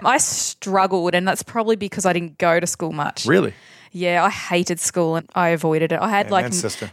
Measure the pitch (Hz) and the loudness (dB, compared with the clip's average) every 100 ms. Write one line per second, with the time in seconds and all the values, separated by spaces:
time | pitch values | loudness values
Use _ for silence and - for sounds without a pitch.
0 | - 285 - - - - 196 190 190 190 | 2 2 2 -2 -6 -8 -2 2 2 2
1 | 175 175 190 - - 233 220 220 202 - | 2 2 0 -2 -4 -2 0 0 -2 -2
2 | 185 175 170 - 170 170 175 - 160 156 | 0 0 -4 -2 2 2 0 -4 -6 -4
3 | 143 - 117 185 113 - - - - 175 | -6 -4 2 4 2 -4 -20 -20 -16 -4
4 | 175 175 190 - - 175 180 170 - 180 | 0 2 2 0 -2 0 0 -2 -2 0
5 | 165 165 - 185 170 165 165 156 160 165 | 0 -2 -4 0 0 2 0 0 0 0
6 | 208 202 208 190 196 180 - - - | 0 0 2 0 0 -2 -4 -6 -8